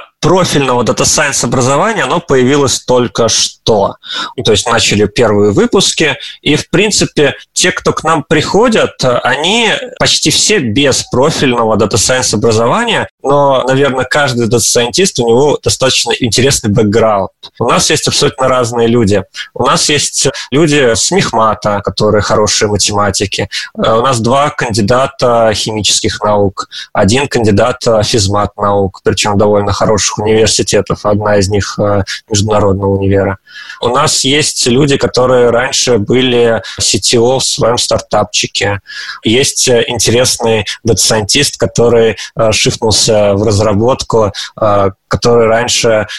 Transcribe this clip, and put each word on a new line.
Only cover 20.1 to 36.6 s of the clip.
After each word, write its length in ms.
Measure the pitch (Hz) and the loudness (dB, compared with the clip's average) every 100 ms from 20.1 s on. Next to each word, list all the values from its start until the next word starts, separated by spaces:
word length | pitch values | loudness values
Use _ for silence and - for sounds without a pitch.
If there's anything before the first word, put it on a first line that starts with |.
| - 139 - - | -2 -4 -4 -2
люди 440 | 139 165 147 127 | 0 2 2 2
с 160 | 110 - | 0 0
мехмата, 680 | 185 - 113 110 104 107 101 | 0 0 0 0 0 -2 -2
которые 380 | 98 95 107 104 | -4 -2 0 2
хорошие 460 | 101 110 104 - 107 | 2 0 0 0 0
математики. 800 | 104 - 104 104 95 104 - - - - - | 0 -2 0 -2 -2 -4 -4 -6 -8 -12 -4
Э, 220 | 123 113 | 0 2
у 40 | |
нас 180 | 127 123 | 2 0
два 300 | 110 135 147 | 0 2 0
кандидата 1000 | - 123 110 98 123 135 - 127 117 113 | -2 -4 0 2 2 0 0 0 2 2
химических 680 | 104 - 107 104 - 110 - | 0 -4 -4 -2 -2 -2 -2
наук, 460 | 104 104 101 - - - - | 0 0 0 -2 -12 -16 -6
один 360 | - 98 123 143 | 0 2 2 0
кандидат, 580 | 123 107 101 117 127 - | 0 2 2 0 0 0
э, 160 | 110 | 0
физмат 540 | 104 120 98 101 101 - | 2 0 0 -2 -4 -2
наук, 440 | 101 101 98 - | -2 0 -2 -4
причём 320 | - 98 107 101 | -4 -2 0 2
довольно 360 | 107 104 101 | 2 2 0
хороших 360 | 98 90 107 - - | 0 0 0 -2 -4
университетов, 840 | 107 110 110 - 107 104 95 - | 0 2 2 0 0 0 -2 -4
одна 320 | 104 101 104 104 | -2 -2 0 0
из 140 | 95 | 0
них, 280 | 101 95 - | -2 -4 -2
э, 240 | 104 101 95 - - | -2 0 -4 -8 -6
международного 640 | 107 107 107 101 98 98 | -4 0 0 0 0 0
универа. 420 | 98 98 98 98 95 _ - - - | 0 2 2 0 -4 _ -20 -20 -6
У 80 | 120 | -2
нас 360 | 127 147 - | 0 0 0
есть 420 | 131 147 143 - 131 | 0 0 -2 -2 0
люди, 300 | 120 147 139 | 2 2 2
которые 540 | 120 - 127 127 120 | 0 0 2 4 4
раньше 480 | 117 127 - - 117 | 2 0 -2 0 0
были 640 | 101 123 127 120 117 113 | 0 0 2 2 2 0